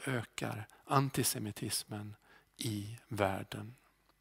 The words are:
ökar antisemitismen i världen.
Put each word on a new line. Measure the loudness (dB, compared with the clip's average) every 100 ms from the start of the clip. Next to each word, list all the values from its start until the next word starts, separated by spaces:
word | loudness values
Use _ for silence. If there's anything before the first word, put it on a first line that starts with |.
| 0
ökar | 0 -2 -4 -4 -4 -8 -12 4
antisemitismen | 4 4 2 2 2 -4 -4 -4 -4 -4 -8 -8 -12 _ -20 _ -6
i | -2 -2 -4 -10 -6
världen. | 2 2 2 -4 -8 -10 -14 _ _ _ _